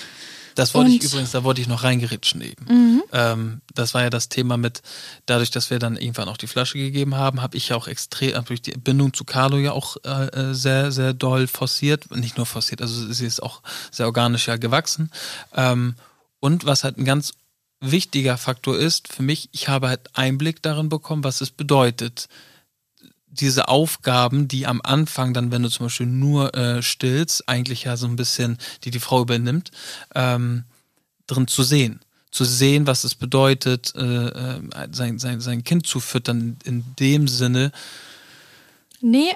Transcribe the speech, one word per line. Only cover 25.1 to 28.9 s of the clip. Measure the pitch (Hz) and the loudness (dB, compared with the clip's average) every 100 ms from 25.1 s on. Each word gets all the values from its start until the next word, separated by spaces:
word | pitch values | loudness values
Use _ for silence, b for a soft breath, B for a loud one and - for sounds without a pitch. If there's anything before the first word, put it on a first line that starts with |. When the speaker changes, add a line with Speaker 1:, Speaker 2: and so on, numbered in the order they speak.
| - 127 | 0 0
Speaker 1:
dann, | 123 120 | 0 0
wenn | 123 | 0
du | 120 | 0
zum | - 120 | -2 -4
Beispiel | - 123 | -2 -2
nur, | 131 139 147 139 | 0 2 2 2
äh, | - 120 120 | 0 0 0
stillst, | 120 - 127 135 170 - - | -2 -2 0 2 0 -2 -2
eigentlich | 123 123 120 127 | -2 -2 -4 -6
ja | 120 | -4
so | 123 | -2
ein | 120 | -2
bisschen, | 120 - 120 120 B B | -2 -2 -2 -2 B B
die | 123 | -8